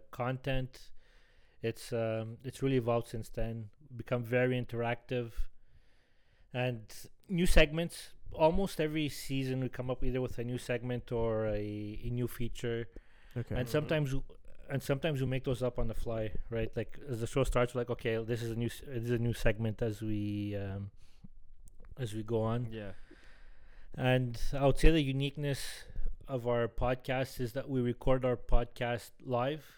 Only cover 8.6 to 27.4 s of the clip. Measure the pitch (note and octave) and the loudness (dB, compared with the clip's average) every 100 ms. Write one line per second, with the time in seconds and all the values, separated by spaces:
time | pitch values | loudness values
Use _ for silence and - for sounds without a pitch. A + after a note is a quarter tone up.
8.6 | G3 - D#3 D#3 D3 - - C3+ C3 C3 | 2 0 0 0 -2 -4 -4 -2 0 -2
9.6 | B2+ - B2+ B2 - B2+ B2+ - A#2+ B2 | -2 -4 -4 2 2 2 0 -2 -4 -4
10.6 | - A#2+ B2 B2 - A#2 A2+ A2 A2 G#2 | -2 -4 -2 -4 -2 0 2 2 0 0
11.6 | G#2 G#2 G#2 G#2+ A#2+ A#2+ A#2+ - A#2 - | -2 -4 -6 -6 -4 -2 -2 -2 -2 -2
12.6 | A#2+ A#2 A2+ - - - - B2 A#2 A#2+ | -2 -4 -4 -12 -20 -20 -10 -8 -4 -4
13.6 | B2+ D3+ D3+ D#3 C#3 C3+ - - - - | 0 0 0 0 2 0 -2 -10 -14 -14
14.6 | - C#3 - C3+ E3 C3+ B2+ C3 C#3 A#2+ | -6 -4 -2 0 0 0 0 0 0 0
15.6 | B2 - A2+ A2 A#2+ A2+ A2 - - A2+ | 0 2 2 2 0 -2 0 0 0 -2
16.6 | A2+ A#2 A2 G#2+ - A#2 A#2 C#3 B2+ B2 | -2 -2 -4 -6 -6 -4 0 2 4 4
17.6 | A#2+ B2+ A#2+ A#2 A#2+ A2+ A2+ A#2 A#2 A2+ | 2 0 -2 -2 -2 -2 -2 -2 -2 -2
18.6 | A#2 - - B2 A#2 A#2+ A#2 A2 A#2 G#2+ | -2 -4 -8 -6 0 0 2 2 2 2
19.6 | A2+ G2+ A#2 G#2 A2 G#2 G#2 G#2 G#2 G2+ | 0 0 -2 -2 -2 -2 -2 -4 -4 -4
20.6 | G2 G2 G2 - - - - - - - | -6 -6 -8 -12 -18 -16 -16 -14 -14 -14
21.6 | - - - - A#2+ A2 G#2+ A2+ A2 A#2+ | -16 -16 -14 -8 -6 -6 -2 0 0 0
22.6 | A2+ A2 G2+ - - - - - - - | -4 -8 -10 -10 -14 -18 -20 -18 -16 -16
23.6 | - - - - B2+ B2+ B2 A#2+ - C#3 | -16 -14 -12 -2 2 2 2 0 0 4
24.6 | C#3 B2 D#3 E3 C3+ C3+ C#3 D3+ C#3+ C3 | 4 10 10 10 4 0 -2 -2 -2 -2
25.6 | - - - - - - - C3+ A#2 A#2+ | -4 -10 -6 2 4 2 -4 -2 2 2
26.6 | A2+ - B2 B2+ - C3 B2+ - | 2 0 0 0 -2 -2 -2 -4